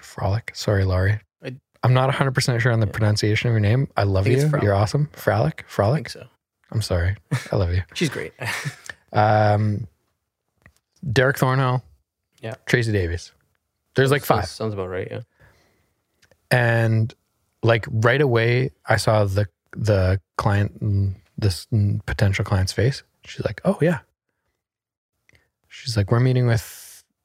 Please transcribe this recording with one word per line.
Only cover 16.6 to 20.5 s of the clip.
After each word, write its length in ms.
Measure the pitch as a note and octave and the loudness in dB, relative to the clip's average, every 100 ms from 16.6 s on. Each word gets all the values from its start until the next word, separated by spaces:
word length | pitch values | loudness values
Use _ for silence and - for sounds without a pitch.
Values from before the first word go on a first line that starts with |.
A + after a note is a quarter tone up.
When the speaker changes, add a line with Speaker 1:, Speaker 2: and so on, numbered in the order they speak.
| A#2 A#2 A2+ A2 A2+ - _ _ _ _ | 2 2 2 2 0 -4 _ _ _ _
Speaker 1:
like, 220 | - A2+ - | 2 2 0
right 320 | A2 A#2+ C3+ | 0 2 4
away, 500 | C#3+ A#2 A#2 B2 C3 - - | 2 2 2 0 -2 -6 -2
I 100 | A2+ | 0
saw 260 | - G#2+ | 2 2
the, 240 | G2+ F#2+ G2+ _ _ - | 2 0 -2 _ _ -4
the 440 | G#2+ G2 F#2 F#2+ - - | 0 2 2 0 -4 -4
client, 460 | A2 | 0